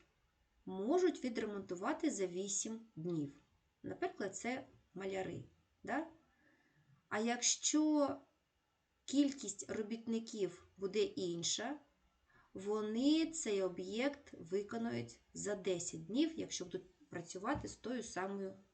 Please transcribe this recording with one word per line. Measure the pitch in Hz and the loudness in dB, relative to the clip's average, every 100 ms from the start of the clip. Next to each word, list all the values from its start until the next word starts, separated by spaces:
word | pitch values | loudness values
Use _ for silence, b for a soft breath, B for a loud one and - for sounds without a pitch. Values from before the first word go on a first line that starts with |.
| _ _ _ _ _ _ - | _ _ _ _ _ _ -8
можуть | 190 214 359 359 - | -2 2 4 4 2
відремонтувати | 254 226 214 202 190 180 220 320 311 | -2 -2 -2 -4 -4 -2 -2 0 0
за | 208 180 | 2 0
вісім | 180 196 - 220 226 - 165 | -2 -2 -2 -2 -6 -10 -6
днів. | 175 165 139 - _ _ _ _ | -2 0 -2 -6 _ _ _ _
Наприклад, | - - 359 - 196 - | -10 -4 -4 -2 -4 -2
це | 240 269 - - _ | -2 -4 -6 -16 _
маляри. | 180 190 190 175 120 - - _ _ | -6 -2 -2 -2 -6 -10 -18 _ _
Да? | 190 269 330 - b b b b b b b b _ | -2 -2 -2 -8 b b b b b b b b _
А | 208 | 0
якщо | 226 240 - - - 302 311 302 277 277 - _ _ _ _ _ _ _ | 2 4 4 4 4 6 6 6 4 2 -10 _ _ _ _ _ _ _
кількість | - 269 277 - 202 - - | 2 4 4 2 -6 -6 -4
робітників | 214 208 226 226 226 226 214 180 - - - | -2 -2 -4 0 -2 -2 -2 -2 -2 -16 -6
буде | 190 208 | -2 2
інша, | 202 - 180 170 165 - 240 302 - _ _ _ b b b | 2 0 -2 0 0 0 -2 -6 -12 _ _ _ b b b
вони | 196 202 214 214 226 277 320 320 | -6 -2 0 0 4 6 6 4
цей | - 226 196 | 0 0 2
об'єкт | 185 180 185 214 277 - - - | 2 0 -4 0 0 -2 -8 -16
виконують | 165 196 202 226 233 120 117 - _ | -4 -2 -2 -2 -2 -2 -4 -10 _
за | - 185 | -6 -4
десять | 202 190 175 - 160 160 | -2 0 0 -2 -6 -2
днів, | 240 320 - | 2 2 0
якщо | 185 - | -6 -6
будуть | 175 185 - _ - | -6 -6 -8 _ -10
працювати | 175 170 180 220 294 202 | -10 -8 -6 -2 -2 -4
з | - | -8
тою | 220 247 | -4 -4
самою | - 180 196 202 190 190 - | -4 -4 -4 -2 -6 -8 -18